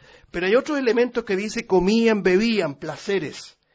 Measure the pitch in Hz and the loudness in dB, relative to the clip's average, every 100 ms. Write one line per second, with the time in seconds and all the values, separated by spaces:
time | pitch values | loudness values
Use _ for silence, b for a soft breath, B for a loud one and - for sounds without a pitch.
0 | b b b 175 185 233 285 294 254 233 | b b b -6 2 2 2 -2 0 2
1 | 240 240 226 190 214 233 226 185 180 226 | 0 -2 -4 -4 -4 -6 0 2 2 4
2 | 226 208 190 185 233 214 165 139 156 156 | 4 2 2 2 2 0 -2 -4 -10 -10
3 | - 196 151 - - _ b | -4 -4 -4 -10 -18 _ b